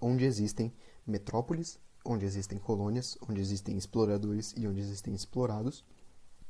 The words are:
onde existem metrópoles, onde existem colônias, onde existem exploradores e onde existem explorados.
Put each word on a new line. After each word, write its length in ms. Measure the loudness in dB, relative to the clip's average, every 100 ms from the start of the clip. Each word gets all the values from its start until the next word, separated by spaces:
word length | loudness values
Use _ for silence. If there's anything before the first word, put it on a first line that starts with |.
onde 240 | 4 6 6
existem 480 | 4 2 2 -2 -2 -18 -10 -2
metrópoles, 760 | -2 0 0 0 0 -2 -10 -18 -10
onde 220 | -2 0 0
existem 320 | 0 -4 -4
colônias, 580 | 0 2 2 0 -2 -6 -4
onde 100 | -2
existem 380 | 0 -2 -2 -2
exploradores 800 | 0 4 4 4 2 -2 -2 -4
e 100 | -2
onde 120 | -2
existem 340 | -2 -4 -4
explorados. 720 | -6 -4 0 0 0 -2 -6 -14 -20 -20 -18 -18 -14